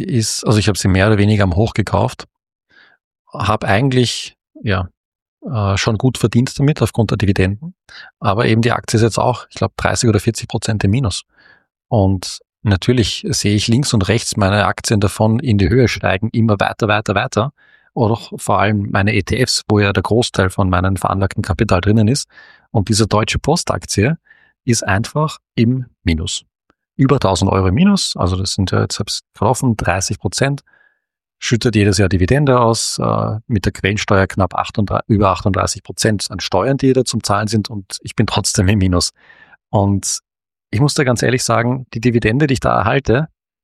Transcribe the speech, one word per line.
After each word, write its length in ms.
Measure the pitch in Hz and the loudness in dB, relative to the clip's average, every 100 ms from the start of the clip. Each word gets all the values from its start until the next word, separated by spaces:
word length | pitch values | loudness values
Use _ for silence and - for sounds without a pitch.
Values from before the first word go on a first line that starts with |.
ist, 420 | 190 127 107 - - | 0 -2 -2 -2 0
also 140 | 107 | 2
ich 100 | 104 | 2
hab 80 | 92 | 0
sie 100 | 98 | 2
mehr 200 | 95 104 | 4 4
oder 100 | 104 | 4
weniger 280 | 101 107 95 | 4 2 2
am 100 | 85 | 0
Hoch 180 | 113 | 0
gekauft, 520 | - 95 95 120 - - _ _ _ _ _ _ _ _ _ _ | -2 -2 0 -2 -6 -20 _ _ _ _ _ _ _ _ _ _
hab 300 | - 101 107 | -6 -2 -2
eigentlich, 720 | - 101 139 127 117 - - - _ 302 | 0 0 2 2 0 -2 -10 -18 _ -8
ja, 260 | 147 92 90 _ _ _ _ _ | -4 -4 -4 _ _ _ _ _
äh, 360 | 240 113 101 98 | -8 -2 0 0
schon 200 | - 107 | -2 0
gut 220 | 131 - | 0 0
verdient 380 | 113 117 131 - | 0 0 0 0
damit 220 | 143 156 | 0 0
aufgrund 280 | - - 107 | 0 0 -2
der 80 | 110 | 0
Dividenden, 560 | 98 95 95 107 165 - _ - - - | 0 0 0 -2 -10 -18 _ -20 -20 -6
aber 260 | 107 101 123 | -2 0 2
eben 160 | 110 | 2
die 100 | 117 | 2
Aktie 260 | - - 110 | 0 0 2
ist 60 | |
jetzt 140 | 113 - | 2 2
auch, 300 | 123 117 - | 0 -2 -6
ich 60 | - | -6
glaub, 200 | 110 - | -4 -2
dreißig 300 | 92 98 120 | -2 0 2
oder 100 | 104 | 2
vierzig 280 | 117 - 120 | 0 -4 -6
Prozent 360 | 110 - 104 | -6 -4 -2
im 80 | 98 | 0
Minus. 320 | 120 123 - - _ _ _ _ _ - | 0 0 -4 -10 _ _ _ _ _ -2
Und 480 | 117 95 95 - - _ _ | 2 2 0 -6 -14 _ _
natürlich 640 | 104 95 - 123 101 - 196 | 0 0 2 2 0 -2 -4
sehe 260 | - 104 104 | -2 0 0
ich 120 | - | 2
links 260 | 117 - | 0 2
und 140 | 110 95 | 0 2
rechts 300 | 113 - - | 0 -2 -2
meine 280 | 95 104 95 | 0 2 0
Aktien 340 | - - 107 | -2 -2 0
davon 400 | 101 - 110 113 | 0 0 0 2
in 180 | 123 101 | 0 2
die 120 | 87 | 4
Höhe 180 | 127 117 | 4 2
steigen, 420 | - 101 95 110 | 0 -2 -2 -2
immer 280 | 117 113 101 | 0 2 2
weiter, 280 | - - 107 | -2 -2 0
weiter, 280 | 107 107 101 | 0 0 -2
weiter. 380 | 131 104 135 - _ _ _ - | -2 -2 -4 -6 _ _ _ 0
Oder 180 | 107 | 0
auch 180 | 113 - - | 0 -6 -8
vor 220 | - 98 | -2 2
allem 320 | 98 104 104 | 2 0 -2
meine 240 | 104 101 110 | 0 0 0
E 80 | |
T 200 | - 110 | 0 0
Fs, 200 | 123 - - | 0 -2 0
wo 120 | 104 | 2
ja 120 | 101 | 2
der 120 | 98 | 0
Großteil 480 | - 110 - - 92 | 0 0 0 0 0
von 180 | - 92 | 0 0
meinem 280 | 90 95 95 | 0 0 0
veranlagten 440 | 98 95 98 - | -2 0 -2 -2
Kapital 400 | 98 - 110 90 | -2 0 0 2
drinnen 260 | 98 113 107 | 2 4 2
ist. 200 | 143 - - - _ _ | 0 -6 -18 -20 _ _
Und 200 | 110 92 | -2 0
diese 180 | 107 104 | 0 2
Deutsche 320 | 107 110 - | 0 0 -2
Post-Aktie 800 | - 170 - 95 - - 117 165 _ _ _ _ - | -2 -2 -2 -6 -4 0 0 0 _ _ _ _ -2
ist 180 | 113 | -2
einfach 560 | - 98 117 147 156 - _ - | 0 -2 -2 -2 -4 -6 _ 0
im 320 | 117 127 120 _ | 0 0 -6 _
Minus. 420 | 87 80 92 - - _ _ _ _ - | -2 -2 -4 -10 -12 _ _ _ _ 0
Über 240 | 135 139 | 2 2
tausend 300 | 98 92 98 | 2 2 0
Euro 180 | 95 92 | 2 2
im 60 | |
Minus, 420 | 110 202 196 - - | 2 4 2 -2 -2
also 200 | 92 92 | -2 -2
das 180 | 98 | -4
sind 160 | - 92 | -4 -2
ja, 120 | 104 | 0
jetzt 180 | 104 - | -2 -4
hab's 220 | 101 - - | -8 -10 -10
verlaufen, 420 | - 104 - 131 107 | -4 -2 0 -2 -2
dreißig 440 | - 92 - 107 | -2 -2 -4 -6
Prozent, 420 | 101 - 139 139 - _ _ _ _ _ _ _ | -6 -2 -2 -4 -10 _ _ _ _ _ _ _
schüttet 360 | - 113 123 107 | -6 -2 0 2
jedes 220 | 101 95 | 2 2
Jahr 120 | 92 | 2
Dividende 500 | 90 90 135 139 123 | 2 2 2 4 4
aus, 400 | 117 113 - - | 2 0 -4 -4
äh, 400 | 120 107 110 110 - | -2 -2 -2 -6 -4
mit 180 | 107 104 | -2 -2
der 60 | |
Quellensteuer 560 | - 95 104 - 98 95 | -2 -2 -2 0 0 0
knapp 260 | - 92 | 0 -2
achtunddrei, 460 | - - - 98 104 - | -2 -4 -4 -2 -2 0
über 220 | 101 98 | 2 2
achtunddreißig 520 | 90 101 95 95 - | 2 0 0 -2 -6
Prozent 480 | - - 110 101 - | -12 -2 -2 -2 -4
an 100 | 90 | -8
Steuern, 380 | - 92 120 139 | -2 0 0 2
die 160 | 135 | 2
da 100 | 127 | 2
zum 200 | 120 110 | 0 -2
Zahlen 240 | - 101 104 | -2 -2 0
sind 240 | 110 - | -2 -2
und 260 | 104 - - | -8 -12 -14
ich 140 | - - | -6 -2
bin 120 | 107 | -2
trotzdem 400 | - - - 95 | -2 -2 0 2
im 100 | 107 | 2
Minus. 340 | 95 87 - - _ - _ _ _ | 2 2 -2 -6 _ -20 _ _ _
Und 500 | 110 101 - - - _ _ _ _ _ | 0 2 0 -2 -8 _ _ _ _ _
ich 100 | 107 | 0
muss 120 | 143 | 0
da 100 | - | 2
ganz 200 | 127 113 | 0 0
ehrlich 200 | 127 123 | 0 -2
sagen, 440 | - 113 120 131 123 117 | 0 0 0 -4 -8 -4
die 60 | |
Dividende, 440 | 120 117 107 127 147 | 0 2 2 2 0
die 80 | |
ich 60 | 123 | 0
da 180 | - 120 | 0 0
erhalte, 520 | 101 139 123 123 160 _ _ _ | 0 0 2 0 0 _ _ _